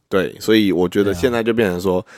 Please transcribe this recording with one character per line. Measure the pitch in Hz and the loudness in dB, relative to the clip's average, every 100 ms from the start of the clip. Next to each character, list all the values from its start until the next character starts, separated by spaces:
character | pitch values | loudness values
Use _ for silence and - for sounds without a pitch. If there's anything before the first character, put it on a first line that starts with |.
| - | -4
对， | 98 - - | -2 -2 -4
所 | - | 2
以 | 110 98 | 2 4
我 | 85 90 | 0 0
觉 | 104 | 0
得 | 98 | 0
现 | 87 127 | 0 -2
在 | 117 | -2
就 | 113 | -2
变 | 117 101 | 0 0
成 | 90 | 0
说 | 95 90 - | -2 -2 -6